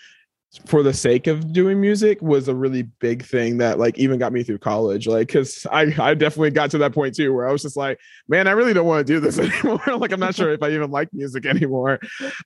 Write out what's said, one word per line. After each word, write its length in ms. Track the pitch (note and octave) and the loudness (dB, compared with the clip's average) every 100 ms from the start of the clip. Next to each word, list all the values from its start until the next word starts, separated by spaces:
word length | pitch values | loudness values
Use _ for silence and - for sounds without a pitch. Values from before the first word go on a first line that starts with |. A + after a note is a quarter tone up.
| - _ _ _ _ - - | -20 _ _ _ _ -20 -2
for 160 | D3+ | 2
the 100 | C#3 | 2
sake 320 | C3 B2+ B2+ D#3+ | 2 2 2 0
of 260 | D#3 D#3+ | -2 -2
doing 300 | E3+ F#3 G3 | 0 2 2
music 400 | G3+ G#3 G#3+ G3+ | 2 2 2 2
was 260 | D#3+ C#3+ C3 | 2 0 0
a 60 | |
really 300 | C3 C3+ B2+ | -2 -2 -2
big 400 | A#2+ - A#2+ A#2+ | -6 -4 -4 -4
thing 340 | B2 B2+ A#2 A#2+ | -2 -2 0 0
that, 220 | A#2 E2+ | 0 2
like, 180 | A#2 A#2 | 0 2
even 220 | C3+ B2+ | 0 0
got 120 | A#2+ | -2
me 120 | A#2+ | -2
through 160 | A#2+ G2+ | -4 -4
college. 480 | - G#2+ A2 G2+ A2+ | -2 0 0 -2 0
Like, 220 | A2+ A2+ | 0 2
'cause 360 | D3 C3+ - - | 0 0 -4 -4
I, 220 | D3 D#3 D3+ | 0 2 2
I 140 | B2+ | 2
definitely 380 | D#3 D3+ D3+ D#3 | 2 0 2 0
got 180 | C#3+ D3 | 2 0
to 60 | D#3 | 2
that 140 | C#3+ | 0
point 220 | B2 C#3 C#3 | 0 -2 0
too, 180 | D3 | 0
where 140 | C3 B2 | 0 0
I 40 | |
was 120 | C#3+ | -2
just 120 | D3 C#3+ | -4 -6
like, 240 | C#3 C3 _ - - | -6 -6 _ -16 -2
"Man, 200 | D#3+ F#3+ | 2 4
I 40 | |
really 220 | G3+ B3 | 4 4
don't 120 | F#3+ E3+ | 4 4
wanna 180 | D#3 | 2
do 160 | C3+ D#3+ | 2 2
this 200 | D3+ - | 2 0
<laughs> 0 | |
anymore." 420 | E3 - D4+ A3 - A#3+ | -2 0 0 0 -2 -2
Like, 140 | A3 | -2
I'm 80 | F#3+ | -2
not 160 | F#3 F#3+ | -2 0
sure 160 | E3+ | 0
if 100 | D3+ | 0
I 80 | D3 | -2
even 220 | D#3 D3 | -2 -2
like 200 | C#3 D#3+ | -4 -4
music 340 | - C#3 B2+ C3 | -6 -8 -6 -2
anymore. 540 | C3+ C#3+ C3 C3 C3+ A3 - C#4 - | 0 0 -2 -4 -6 -14 -12 -12 -10